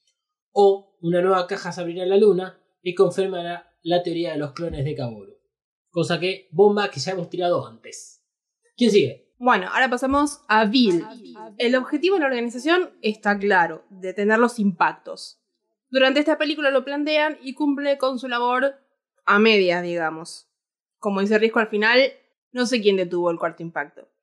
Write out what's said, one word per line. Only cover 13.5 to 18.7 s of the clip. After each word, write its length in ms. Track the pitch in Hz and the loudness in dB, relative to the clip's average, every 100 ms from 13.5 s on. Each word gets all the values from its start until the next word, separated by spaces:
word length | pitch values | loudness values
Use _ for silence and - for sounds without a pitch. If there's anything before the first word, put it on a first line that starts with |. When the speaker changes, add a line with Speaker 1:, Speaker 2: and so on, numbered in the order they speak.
| 185 170 160 _ | 2 2 -2 _
Speaker 2:
detener 480 | 190 185 185 208 220 | -12 -10 -2 2 4
los 180 | 233 233 | 2 2
impactos. 840 | 196 170 160 160 - - - _ _ _ _ _ - | -2 2 -2 -2 -16 -16 -18 _ _ _ _ _ -4
Durante 300 | 262 262 277 | 2 4 4
esta 180 | 302 302 | 2 0
película 320 | 302 311 277 | -2 0 0
lo 120 | 269 | 0
plantean 540 | 269 285 294 302 302 294 | -2 -4 0 0 0 -4
y 100 | 262 | -12
cumple 460 | 269 294 277 285 277 | -4 -2 -2 -2 0
con 180 | 262 254 | -2 -4
su 100 | 262 | -6
labor 500 | 240 240 247 269 | -2 0 0 -2